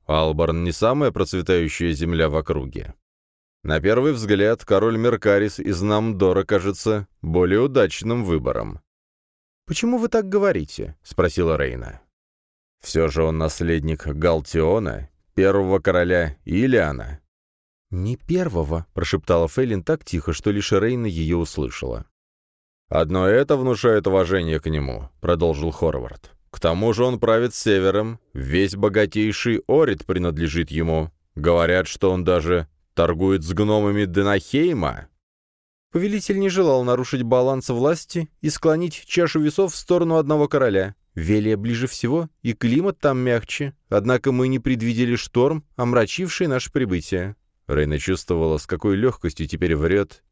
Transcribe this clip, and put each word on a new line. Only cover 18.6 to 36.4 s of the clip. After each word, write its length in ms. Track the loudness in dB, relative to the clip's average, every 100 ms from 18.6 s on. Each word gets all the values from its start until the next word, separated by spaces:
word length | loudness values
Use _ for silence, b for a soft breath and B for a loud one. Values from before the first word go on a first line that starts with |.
| -2 -4 -6
прошептала 540 | -6 -4 -4 0 2 2
Фейлин 340 | 0 -2 -2
так 240 | -2 -4 -4
тихо, 260 | -6 -4
что 200 | -4 -2
лишь 200 | -2 0
Рейна 360 | 2 2 0 -2
её 320 | -2 0 0
услышала. 680 | -2 -4 -6 -6 -8 -8 -12 _ _ _ _ _ _ _ _
«Одно 400 | -2 0 2 4
это 300 | 4 4 2
внушает 480 | 2 2 4 4 4
уважение 540 | 2 2 0 0 -2
к 100 | -2
нему», 400 | -4 -4 -8 -12 -6
продолжил 520 | -2 2 2 0 -4
Хорвард. 600 | -2 -2 -2 -8 -14 -20 _ _
«К 80 | -4
тому 340 | -2 0 0
же 100 | 2
он 160 | 0 0
правит 360 | 2 2 0 -2
севером, 640 | 2 2 4 0 -2 -8 _
весь 420 | -10 -2 0 0 0
богатейший 880 | 0 2 0 0 -2 -2 -2 -2 2
Орит 380 | 2 2 0 -4
принадлежит 640 | -2 -2 -2 -2 -2 -4
ему. 420 | -2 -2 -2 -4 -10 _
Говорят, 540 | -4 2 2 4 2 -2
что 240 | -2 0
он 120 | 0
даже 440 | 0 0 2 0 -2 _ _
торгует 500 | -2 0 2 0 0
с 80 | -2
гномами 520 | -2 2 2 2 0 0
Денахейма». 1000 | 0 0 0 0 0 0 0 -4 -6 -14 _ _ _ _ _ _ _ _
Повелитель 480 | -4 -2 -2 -2
не 100 | 0